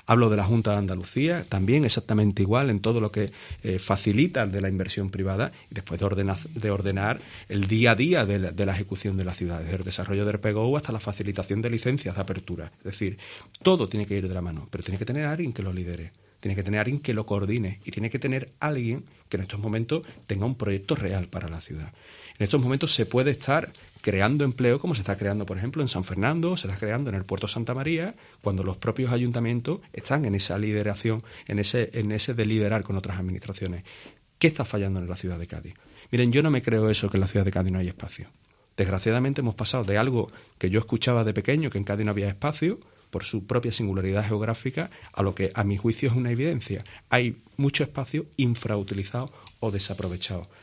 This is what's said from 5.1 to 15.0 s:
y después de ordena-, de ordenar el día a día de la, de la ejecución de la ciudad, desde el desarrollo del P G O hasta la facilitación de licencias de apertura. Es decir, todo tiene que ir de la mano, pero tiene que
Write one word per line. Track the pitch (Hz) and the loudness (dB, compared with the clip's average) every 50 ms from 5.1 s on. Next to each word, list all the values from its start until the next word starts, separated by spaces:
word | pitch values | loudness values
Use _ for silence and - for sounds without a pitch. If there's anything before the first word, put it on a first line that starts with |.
| 95 95 95 95 95 101 131 - - - - - | -2 -2 -2 0 0 0 -2 -2 -4 -10 -18 -14
y | - | -12
después | 98 95 - 85 85 | -12 -8 -8 -4 -2
de | 101 | 0
ordena-, | 98 98 95 98 98 95 95 - - - | 0 0 0 0 0 -2 -2 -6 -10 -8
de | 113 107 107 | -4 -2 0
ordenar | 98 98 92 98 95 95 101 107 131 - - - - - - - | 0 0 0 0 0 0 0 0 0 -2 -6 -14 -18 -16 -10 -4
el | 101 101 98 | -2 -2 0
día | 95 110 110 120 117 | 2 4 6 8 8
a | 113 | 8
día | 101 135 170 180 151 110 | 6 4 4 4 2 2
de | 98 101 98 | 2 2 0
la, | 92 85 | 0 -2
de | 82 95 101 | -2 0 0
la | 98 92 | 0 0
ejecución | 92 101 - 95 - - 101 95 | -2 -2 -4 -6 -4 -4 -2 -2
de | 95 92 | -2 -2
la | 90 90 | -2 -4
ciudad, | - 90 87 85 82 | -4 -4 -4 -4 -4
desde | 78 80 95 | -4 -4 -4
el | 92 92 | -4 -4
desarrollo | 95 95 - 90 92 98 101 104 | -4 -6 -4 -4 -2 0 0 0
del | 104 104 101 | 0 0 0
P | - 107 104 | 0 0 0
G | |
O | 107 113 123 143 | 2 2 2 2
hasta | 147 147 - 113 | 0 -2 -4 -6
la | 107 | -6
facilitación | - 104 95 - 98 101 95 101 92 - 98 107 | -4 -6 -6 -4 -4 -4 -4 -4 -2 -2 -2 0
de | 113 120 | 0 0
licencias | 117 110 - 123 135 143 - 95 92 | -2 0 0 0 0 0 -2 -4 -4
de | 98 | -4
apertura. | 95 - 90 92 - - 87 82 76 78 - | -4 -4 -4 -6 -8 -8 -8 -8 -10 -12 -14
Es | _ - | _ -10
decir, | 95 95 - 104 95 104 - - - - - - - - - | -10 -6 -4 -4 -4 -4 -6 -12 -18 -18 -20 -20 -20 -8 0
todo | - 185 185 160 110 92 | 4 4 4 4 4 0
tiene | - 104 101 | 0 -2 -2
que | 98 101 | -2 -2
ir | 101 92 | -2 -2
de | 92 92 | -2 -2
la | 90 | -4
mano, | 87 85 80 76 - - | -4 -4 -6 -8 -8 -10
pero | - 85 - | -10 -10 -6
tiene | - 95 | -6 -4
que | 95 | -4